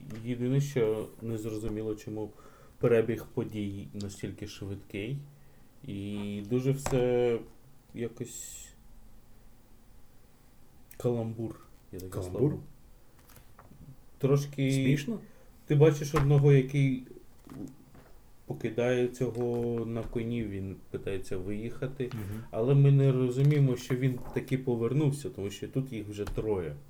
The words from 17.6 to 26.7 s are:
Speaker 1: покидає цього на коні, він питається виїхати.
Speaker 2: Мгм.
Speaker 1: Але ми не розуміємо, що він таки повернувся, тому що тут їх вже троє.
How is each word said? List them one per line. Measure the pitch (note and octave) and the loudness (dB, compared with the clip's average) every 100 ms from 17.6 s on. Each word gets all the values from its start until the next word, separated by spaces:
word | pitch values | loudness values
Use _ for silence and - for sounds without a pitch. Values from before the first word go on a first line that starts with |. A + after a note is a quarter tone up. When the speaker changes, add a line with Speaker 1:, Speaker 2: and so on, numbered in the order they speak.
| G2 - - - - - - - - | -14 -14 -20 -20 -20 -20 -20 -18 -12
Speaker 1:
покидає | C#3+ A#2 A2 A#2+ B2 B2 | -6 -4 0 2 2 0
цього | B2 B2 A2+ A#2+ A#2+ A#2+ A#2 A2+ | 0 -4 -2 -2 0 -2 -2 -2
на | A#2 | -4
коні, | A2 B2 A2+ A#2+ | -4 -4 -2 -2
він | G#2+ G2 F#2+ F#2 - | -4 -4 -6 -8 -10
питається | G2 - F#2+ - F#2+ | -8 -6 -6 -4 -6
виїхати. | F#2 G#2 A#2 - C3+ - B2 | -4 -6 -6 -6 -8 -6 -6
Speaker 2:
Мгм. | A2+ G2 A2 B2 | -6 -8 -8 -6
Speaker 1:
Але | G#2 B2 | -2 4
ми | C#3+ C#3 | 6 8
не | C#3 C3+ | 8 6
розуміємо, | B2+ B2+ B2+ C#3+ D3+ C3+ A#2+ | 4 2 4 4 6 4 2
що | - B2+ | -2 0
він | C3 B2 - | 0 -2 -4
таки | B2 - B2+ | -6 -2 -2
повернувся, | C3 A#2 A#2 C3+ D3+ C#3+ - | 0 0 2 2 2 0 -4
тому | - G2+ | -6 -6
що | - G#2 | -6 -4
тут | C3+ C3 | -4 -4
їх | A2+ G2+ | -6 -8
вже | G#2 | -6
троє. | G2 - A2 G2 D#2+ | -4 -2 0 0 -2